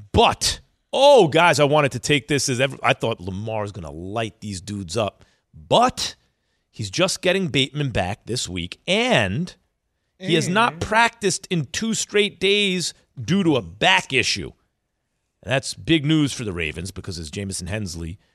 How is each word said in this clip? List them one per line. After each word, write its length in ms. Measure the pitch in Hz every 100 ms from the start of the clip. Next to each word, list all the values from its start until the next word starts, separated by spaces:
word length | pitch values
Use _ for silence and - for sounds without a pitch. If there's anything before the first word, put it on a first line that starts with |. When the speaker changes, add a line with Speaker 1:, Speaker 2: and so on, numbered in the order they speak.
| 101
Speaker 1:
but, 480 | 196 214 - - - - _ _
oh, 340 | 233 285 269 165
guys, 320 | 160 175 147
I 40 |
wanted 280 | 143 151 143
to 60 | 120
take 280 | - 147 -
this 220 | 143 -
as 100 | 120
ever, 180 | 135 131
I 100 | 120
thought 260 | 135 117 113
Lamar's 500 | 90 95 110 110 101
gonna 200 | 101 78
light 480 | 78 92 110 113 -
these 200 | 107 92
dudes 340 | 92 104 90 113
up, 260 | 101 - _ _ _
but 640 | - - 180 254 - - - _ _ _ _ _
he's 200 | - 104
just 300 | 120 180 -
getting 260 | 180 190 175
Bateman 420 | 139 135 147 143
back 360 | 107 90 104 -
this 220 | 120 -
week, 300 | 90 85 - -
and 680 | 196 254 175 98 107 180 - _ _ _ _ _ _
he 160 | 185 165
has 140 | 156
not 240 | 196 240
Speaker 2:
And 80 | 165
Speaker 1:
practiced 680 | - 220 233 - 196 - -
in 160 | 175 127
two 260 | - 226
straight 460 | 220 - 208 208 -
days 520 | 190 208 202 180 - - _ -
due 220 | 104 190
to 120 | 175 131
a 60 |
back 500 | 85 90 165 185 -
issue. 400 | 131 - 101 67 - _ _ _ _ _ _ _ _
And 100 | -
that's 200 | 131 -
big 320 | - 95 160 143
news 280 | 156 143
for 100 | -
the 80 | 110
Ravens 400 | 87 78 78 90
because, 260 | 92 92 85
as 140 | 78
Jamison 360 | 101 98 92 87
Hensley 520 | 107 98 82 82 98 _